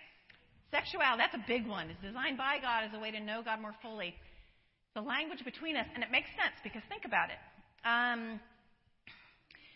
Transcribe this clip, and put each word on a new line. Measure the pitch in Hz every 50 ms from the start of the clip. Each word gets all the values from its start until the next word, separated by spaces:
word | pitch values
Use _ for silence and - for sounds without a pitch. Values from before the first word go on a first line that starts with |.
| - - - - _ - - - - - - - - -
Sexuality, | - 294 - - - 339 294 262 233 233
that's | 294 359 -
a | 240 196
big | - 240 247 214
one. | 233 202 180 160 160
It's | 165 175
designed | 196 196 226 254 269 311 269 240
by | 262 277 294 262
God | 262 247 233 226 220
as | 208 220
a | 214
way | 220 220
to | 214 214
know | 214 214 220 233 233
God | 233 220 214
more | 220 214 208 -
fully. | - 226 220 214 180 175 170 - - - - - - - _ _ _ _ _ _ _ _ -
The | 214
language | 214 - 247 285 320 311 359 - 240
between | 247 - - 302 320 302
us, | 247 214 - -
and | 240
it | 226 220
makes | 247 294 294 -
sense | - - 359 - - -
because | - 202 - 220 - -
think | - 427 -
about | 247 208 175 170 -
it. | - - - - - - - _ _ _ -
Um, | 233 233 240 240 240 233 233 226 226 220 208 - - - _ _ _ _ _ _ _ _ _ - - - - - - - _ _ - - - - - -